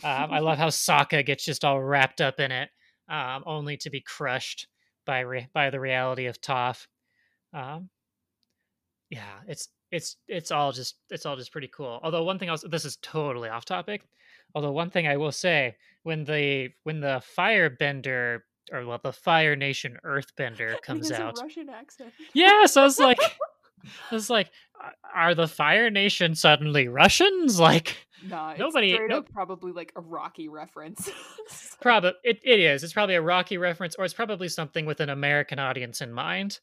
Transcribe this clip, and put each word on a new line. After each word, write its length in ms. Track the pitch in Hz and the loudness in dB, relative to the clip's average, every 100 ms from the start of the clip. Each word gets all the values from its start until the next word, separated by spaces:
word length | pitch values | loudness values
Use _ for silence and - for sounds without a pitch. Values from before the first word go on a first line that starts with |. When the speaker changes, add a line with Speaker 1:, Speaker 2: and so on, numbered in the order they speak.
Speaker 1:
Um, 280 | 151 135 156 | -4 -2 -2
I 60 | 160 | -2
love 180 | 160 151 | 0 0
how 80 | 160 | 0
Speaker 2:
<laughs> 20 | |
Speaker 1:
Sokka 560 | - - 147 143 151 135 | 0 2 4 4 0 0
gets 180 | 139 | -4
just 220 | - 135 147 | -4 -2 0
all 160 | 139 | 0
wrapped 400 | 135 143 131 - | 0 2 2 2
up 180 | 139 143 | -2 -2
in 120 | 135 | -4
it, 180 | 127 147 _ _ _ - | -4 -10 _ _ _ -10
um, 340 | 156 127 135 170 | -8 -6 -8 -8
only 300 | 156 143 143 | -8 -6 -8
to 120 | 151 | -10
be 120 | 135 | -12
crushed 680 | - - 139 123 - - - _ _ _ - | -12 -8 -4 -4 -6 -12 -16 _ _ _ -4
by 140 | 131 | -4
re-, 260 | 123 127 123 | -4 -8 -6
by 200 | 156 139 | -2 -2
the 80 | 135 | -2
reality 480 | 131 127 131 127 123 | -2 -2 -2 -4 -6
of 120 | 117 | -8
Toph. 440 | - 127 123 120 - _ _ _ _ _ _ | -4 -2 -2 -4 -12 _ _ _ _ _ _
Um, 380 | 156 131 160 185 _ _ _ _ _ _ _ _ _ _ _ - | -14 -12 -14 -18 _ _ _ _ _ _ _ _ _ _ _ -20
yeah, 300 | 127 101 101 196 | -18 -18 -18 -16
it's, 220 | 147 - _ _ | -16 -16 _ _
it's, 260 | 170 - - - | -10 -10 -14 -12
it's 240 | 180 - | -10 -4
all 200 | 151 143 | -2 -2
just, 280 | 127 127 - - | -4 -10 -14 -14
it's 160 | 170 156 | -12 -10
all 100 | 131 | -10
just 160 | 120 | -12
pretty 160 | 160 131 | -14 -14
cool. 300 | - 131 117 | -12 -12 -8
Although 200 | 160 165 | -4 -2
one 140 | 170 190 | -2 -4
thing 120 | 180 | -6
else, 140 | 156 - | -8 -6
this 160 | 160 143 | -8 -8
is 120 | - | -12
totally 520 | - 160 147 120 113 | -10 -6 -4 -6 -8
off 160 | 117 - | -10 -8
topic. 420 | 180 180 208 _ _ _ - _ | -8 -6 -12 _ _ _ -20 _
Although 180 | 151 147 | -6 -4
one 180 | 143 170 | -4 -2
thing 180 | 185 156 | 0 0
I 100 | 143 | 0
will 140 | 151 | -2
say, 440 | - 180 156 127 - _ _ | -2 2 2 0 -4 _ _
when 200 | 165 156 | -8 -6
the, 460 | 147 151 143 139 127 _ | -2 -2 0 -2 -4 _
when 160 | 156 156 | -10 -4
the 200 | 143 131 - - | -2 -4 -4 -2
firebender, 1040 | 190 214 160 127 147 139 135 127 120 117 - _ - | 2 4 2 0 -2 -2 -4 -4 -2 -4 -10 _ -12
or, 140 | 131 120 | -10 -8
well, 140 | 120 | -8
the 100 | 135 | -8
Fire 420 | - 180 165 156 143 | -4 2 4 4 2
Nation 420 | 139 131 131 123 165 | -2 -4 -8 -10 -6
earthbender 680 | 139 - - 127 113 113 | -6 -6 -8 -8 -6 -6
Speaker 2:
<laughs> 20 | 110 | -6
It 60 | |
Speaker 1:
comes 260 | - - - | -6 -6 -4
Speaker 2:
has 100 | 117 | -4
a 40 | |
Speaker 1:
out. 140 | 113 233 | -6 -8
Speaker 2:
Russian 280 | 302 330 294 | -12 -14 -16
accent. 440 | 226 269 - 240 - - | -18 -20 -20 -20 -20 -4
Speaker 1:
Yes, 440 | 285 370 415 381 285 | 4 8 10 8 8
I 60 | |
was 160 | 277 262 | 6 8
like, 200 | 269 247 | 6 6
Speaker 2:
<laughs> 920 | 622 - 587 _ _ _ - - - | 2 -2 -10 _ _ _ -20 -18 -8
Speaker 1:
I 20 | 220 | -6
was 140 | 208 | 0
like, 220 | 226 - - _ - - - - | 0 0 -8 _ -20 -18 -18 -6
"Are 200 | - 165 170 | 2 2 4
the 120 | 160 | 0
Fire 420 | - 151 196 233 | 2 4 4 4
Nation 460 | 202 202 - 175 160 | 2 0 2 0 4
suddenly 520 | 160 151 151 143 123 | 6 6 4 2 2
Russians?" 720 | 131 190 - 392 381 302 180 | 8 8 8 4 4 2 6
Like, 380 | 160 160 - - - _ 190 | 8 6 2 -8 -14 _ -12
Speaker 2:
Nah, 240 | 165 156 | -8 -8
it's 80 | 156 | -4
Speaker 1:
nobody, 340 | 285 302 196 | -2 2 4
Speaker 2:
straight 160 | 185 220 | 2 0
Speaker 1:
no- 100 | 285 | -4
Speaker 2:
up 120 | - | -4
probably, 400 | 208 180 185 180 | -8 -8 -8 -10
like, 200 | 175 165 - | -10 -12 -14
a 60 | |
Rocky 480 | 165 165 156 - 156 | -12 -10 -10 -12 -14
reference. 600 | 151 170 156 156 214 403 - | -14 -16 -16 -16 -12 -12 -14
<laughs> 40 | - - 427 | -16 -20 -18
So 300 | - - - | -18 -18 -2
Speaker 1:
Prob-, 240 | 247 220 180 | 4 4 4
it, 340 | - 240 214 | 0 -2 0
it 160 | 262 220 | 4 6
is. 240 | 160 139 | 6 4
It's 100 | 165 | 0
probably 220 | 214 202 175 | 0 2 2
a 60 | |
Rocky 360 | 160 180 180 185 | 2 2 0 -2
reference, 380 | 180 165 175 - | -4 -4 -6 -4
or 100 | 185 | -6
it's 80 | |
probably 360 | - 220 190 175 | -4 -6 -6 -8
something 360 | - 151 165 156 | -8 -6 -6 -4
with 140 | 147 | -4
an 100 | 143 | -4
American 480 | 139 143 147 143 143 | -2 0 0 -2 -4
audience 440 | 135 127 120 - | -4 -4 -8 -10
in 100 | 123 | -10
mind. 460 | 117 160 185 202 - | -6 -6 -4 -6 -10